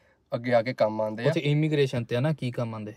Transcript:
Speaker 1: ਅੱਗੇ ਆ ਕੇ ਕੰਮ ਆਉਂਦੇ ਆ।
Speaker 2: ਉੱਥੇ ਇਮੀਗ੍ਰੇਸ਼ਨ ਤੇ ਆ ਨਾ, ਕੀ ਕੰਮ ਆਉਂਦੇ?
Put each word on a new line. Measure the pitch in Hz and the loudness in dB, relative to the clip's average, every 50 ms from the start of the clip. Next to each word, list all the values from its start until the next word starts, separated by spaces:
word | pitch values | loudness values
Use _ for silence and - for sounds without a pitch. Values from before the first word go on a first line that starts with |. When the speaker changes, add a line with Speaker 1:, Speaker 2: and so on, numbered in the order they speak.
| _ _ _ _ _ - - | _ _ _ _ _ -8 -8
Speaker 1:
ਅੱਗੇ | 120 120 123 120 | -6 0 2 2
ਆ | 117 | 2
ਕੇ | 110 127 | 2 2
ਕੰਮ | 127 - 113 107 107 110 | 0 2 2 2 2 0
ਆਉਂਦੇ | 110 107 110 107 117 | -2 -2 -2 0 0
ਆ। | |
Speaker 2:
ਉੱਥੇ | 143 165 170 | 0 2 2
ਇਮੀਗ੍ਰੇਸ਼ਨ | 139 143 147 151 156 156 151 143 139 131 - 123 120 | 2 2 2 2 2 2 2 2 2 2 0 -2 -4
ਤੇ | - 120 | -2 -2
ਆ | 120 | 0
ਨਾ, | 131 160 | 0 0
ਕੀ | 156 - 135 123 | 0 -2 -4 -6
ਕੰਮ | 120 - 120 113 113 | -4 -4 -6 -6 -6
ਆਉਂਦੇ? | 107 107 104 104 | -8 -10 -10 -10